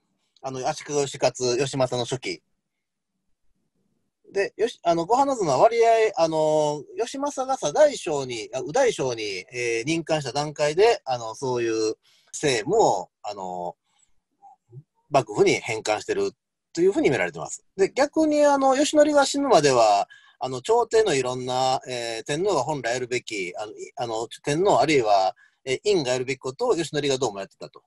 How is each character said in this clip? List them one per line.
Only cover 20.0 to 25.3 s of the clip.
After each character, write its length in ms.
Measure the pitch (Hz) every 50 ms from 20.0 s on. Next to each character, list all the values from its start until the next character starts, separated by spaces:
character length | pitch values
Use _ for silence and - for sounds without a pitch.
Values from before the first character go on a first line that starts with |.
| 95 - - - _ _ _ -
あ 100 | - 127
の、 140 | 131 123 -
朝 240 | - 220 240 240
廷 160 | - - 220 220
の 100 | 202 147
い 60 | 135
ろ 140 | 127 123 127
ん 100 | 127 127
な、 360 | 127 127 127 131 131 131 127 - 127
え 320 | 127 120 117 117 113 113 -
ー、 20 |
天 200 | - 147 156 190
皇 100 | 208 185
が 80 | 139 123
本 200 | 147 151 139 117
来 120 | 117 123
や 60 | 127
る 80 | 127 117
べ 140 | 123 120 -
き、 300 | - 113 101 92 87 90 95
あ 80 | 107
の、 60 | 107 101
い-、 200 | 98 95 - -
あ 100 | - 123
の、 220 | 117 113 110 117 - - - -
天 200 | 147 147 160 190
皇 160 | 202 156 117
あ 60 | 131
る 60 | 151 156
い 100 | 135 113
は、 320 | 107 101 98 95 92